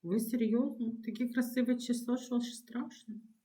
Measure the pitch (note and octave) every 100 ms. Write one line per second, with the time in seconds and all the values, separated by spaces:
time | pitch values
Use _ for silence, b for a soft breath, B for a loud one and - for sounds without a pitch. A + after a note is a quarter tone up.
0 | E3+ G#3+ - A#3+ A3 A#3 C#4+ - A3+ -
1 | - G#3+ B3 B3+ A#3+ B3+ B3 B3 - A#3+
2 | - B3 - A#3+ - - - A#3+ - -
3 | - G#3+ - -